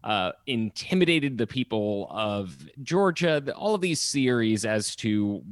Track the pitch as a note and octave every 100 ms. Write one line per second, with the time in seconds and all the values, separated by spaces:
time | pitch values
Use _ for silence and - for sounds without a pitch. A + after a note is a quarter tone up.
0 | G#2+ G#2 F2+ - - A#2+ A2 - - F#3
1 | E3+ E3 C#3 A#2 A#2 C3 B2 A2 G#2 G2+
2 | - F#2+ G#2+ G2+ F#2+ C2+ D2+ C#3+ C3 F3
3 | F#3+ E3 E3+ D3+ C3+ - G#3 G#3 F3+ D#3
4 | - C#3+ B2+ A#2+ A2 G#2+ G#2+ G#2+ - -
5 | A2 G#2 G#2 G2 D2